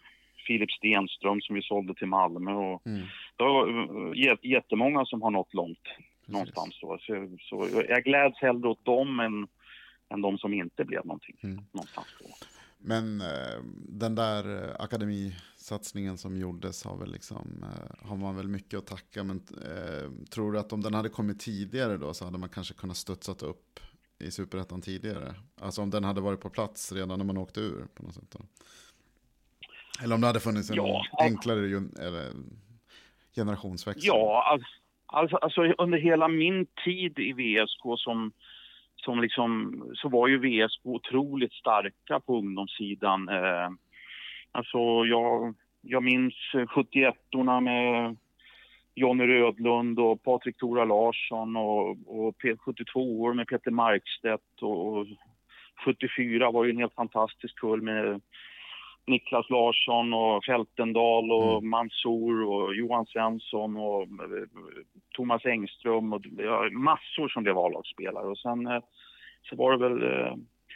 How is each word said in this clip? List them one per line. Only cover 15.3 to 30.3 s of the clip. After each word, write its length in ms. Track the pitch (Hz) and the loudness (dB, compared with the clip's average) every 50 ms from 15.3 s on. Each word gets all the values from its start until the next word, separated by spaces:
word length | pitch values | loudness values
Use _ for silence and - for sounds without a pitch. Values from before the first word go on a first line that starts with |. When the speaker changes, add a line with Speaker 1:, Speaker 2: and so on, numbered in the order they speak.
| 90 87 - - _ - - - 107 104 - - - 101 98 95 92 | -8 -10 -16 -20 _ -20 -12 -10 -10 -10 -10 -10 -8 -8 -6 -6 -8
Speaker 2:
som 200 | 92 - 95 95 | -8 -10 -8 -8
gjordes 480 | 92 92 90 87 87 90 92 87 - - | -6 -6 -6 -8 -8 -10 -10 -10 -10 -10
har 120 | 92 92 | -10 -10
väl 140 | 92 95 98 | -10 -10 -12
liksom, 520 | 90 90 - - - 50 50 50 50 50 50 | -12 -14 -14 -14 -14 -14 -12 -12 -14 -14 -14
eh, 460 | - - - 50 - - - - 104 | -14 -14 -14 -14 -16 -18 -18 -14 -10
har 80 | 104 | -8
man 180 | 95 98 98 95 | -6 -6 -6 -6
väl 120 | 95 95 | -6 -6
mycket 300 | 98 101 98 101 - 104 98 | -6 -6 -8 -8 -10 -10 -10
att 80 | - | -10
tacka, 360 | - 95 90 - _ - 107 98 | -10 -14 -16 -16 _ -10 -8 -8
men, 140 | 98 95 | -6 -8
eh, 720 | 90 - - - - - 73 82 95 87 85 78 71 71 69 65 - - - - | -8 -10 -14 -16 -14 -12 -12 -10 -10 -8 -8 -8 -8 -10 -10 -12 -14 -16 -10 -6
tror 180 | 113 107 107 | -4 -2 0
du 80 | 104 107 | 0 -2
att 140 | 104 - 110 | -4 -4 -4
om 80 | 107 | -4
den 120 | 101 110 107 | -2 -2 -2
hade 160 | 107 107 107 | -2 -2 -2
kommit 300 | - - 107 104 101 101 | -4 -2 -2 -2 -4 -4
tidigare 580 | - 120 104 98 101 95 117 131 127 110 101 | -8 -8 -6 -6 -6 -6 -4 -2 -2 -2 -2
då 160 | 80 71 73 85 | -4 -4 -8 -8
så 120 | - 92 | -8 -10
hade 120 | 87 90 | -8 -8
man 120 | 92 92 87 | -8 -10 -10
kanske 240 | - 95 87 - - | -10 -10 -10 -10 -12
kunnat 240 | - - 92 90 | -12 -10 -10 -10
studsat 460 | - - - 92 - - 101 92 - - | -10 -8 -8 -10 -8 -8 -10 -10 -8 -8
upp 360 | 76 90 - _ _ _ - - - _ _ _ _ _ _ | -10 -10 -10 _ _ _ -20 -20 -20 _ _ _ _ _ _
i 120 | 67 90 | -12 -10
Superettan 500 | 87 - 92 92 - 92 90 - 87 95 | -8 -8 -8 -8 -6 -8 -8 -8 -10 -10
tidigare? 540 | - 98 95 98 - 110 98 78 69 65 - 95 - - _ - | -8 -8 -8 -8 -6 -6 -6 -6 -8 -8 -10 -14 -18 -20 _ -10
Alltså 200 | - 98 - 107 | -10 -8 -4 -2
om 80 | 104 98 | -2 0
den 140 | 101 104 98 | 0 0 0
hade 180 | 101 98 101 | 0 0 0
varit 200 | 98 101 98 95 | 0 -2 -2 -2
på 80 | - 98 | -6 -6
plats 420 | - - 107 101 - - - - 95 | -4 -4 -4 -4 -6 -10 -10 -6 -6
redan 240 | 95 95 92 92 95 | -4 -4 -4 -2 -2
när 60 | 98 | -2
man 120 | 98 95 | -2 -2
åkte 220 | 95 92 - - 104 | -4 -4 -6 -6 -6
ur 260 | 110 98 64 57 - - - | -6 -6 -6 -8 -10 -14 -16
på 80 | - 85 | -16 -16
något 100 | 85 85 | -16 -16
sätt 180 | 95 98 - - | -18 -18 -18 -18
då? 80 | - 98 - _ _ - - - - - - _ _ _ _ _ _ _ _ _ _ _ _ _ _ - - - - - - - - 123 | -20 -20 -20 _ _ -20 -20 -20 -20 -20 -20 _ _ _ _ _ _ _ _ _ _ _ _ _ _ -20 -20 -20 -20 -16 -14 -12 -6 -2
Eller 120 | 117 117 | 0 2
om 60 | 113 | 4
det 60 | 120 | 4
hade 120 | 120 | 4